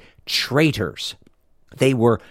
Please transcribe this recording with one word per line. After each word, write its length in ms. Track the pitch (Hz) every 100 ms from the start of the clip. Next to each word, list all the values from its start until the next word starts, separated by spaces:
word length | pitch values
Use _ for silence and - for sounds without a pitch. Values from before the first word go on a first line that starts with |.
| - _ -
traitors. 880 | - - 135 160 110 85 - - - _ _ _ _ _ -
They 200 | 131 127
were 260 | 117 110 -